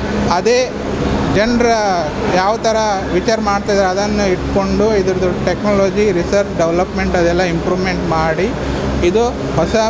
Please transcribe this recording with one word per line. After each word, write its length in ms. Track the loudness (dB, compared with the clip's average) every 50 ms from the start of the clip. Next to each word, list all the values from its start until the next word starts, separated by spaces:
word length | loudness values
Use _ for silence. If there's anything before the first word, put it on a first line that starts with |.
| -4 -4 -2 -2 0 0
ಅದೇ 380 | 0 0 2 2 2 2 0 -2 -4 -6 -6 -4 -4 -2 -2 -2 -2 -2 -2 0 2
ಜನರ 300 | 2 2 2 2 2 2 2 2 2 2 0 0 0 -2 -4 -4 -4 -2 0 0
ಯಾವ 220 | 0 2 0 0
ಥರ 180 | 0 0 0 0 2 0 0 0 -2 -2 -2 -2
ವಿಚಾರ 260 | 0 0 0 0 0
ಮಾಡ್ತಾಯಿದ್ದಾರೆ 520 | 0 0 0 0 0 0 2 2 2 2
ಅದನ್ನು 400 | 2 0 0 0 0 0 0 0
ಇಟ್ಕೊಂಡು 640 | 0 0 -2 0 0 0 0 0 0 2 2 2 2
ಇದ್ರದ್ದು 500 | 2 2 0 0 0 0 0 0 0 -2
technology, 640 | -2 -2 0 0 0 2 2 2 0 2 2 2 2
research, 460 | 2 0 0 0 0 0 0 0 -2
development 580 | -2 0 0 0 0 -2 -2 -2 -4 -2 0 0
ಅದೆಲ್ಲ 260 | 2 2 2 2 2
improvement 680 | 0 0 -2 -2 0 -2 -2 0 0 -2 -2 -2 -2 0
ಮಾಡಿ 420 | 0 0 0 0 0 0 0 -2 -2 -4 -4 -4 -4 -2 -2 -2 0 0 0
ಇದು 220 | 2 2 2 0 0
ಹೊಸ 460 | -2 -4 -4 -2 0 0 0 2 2 0 0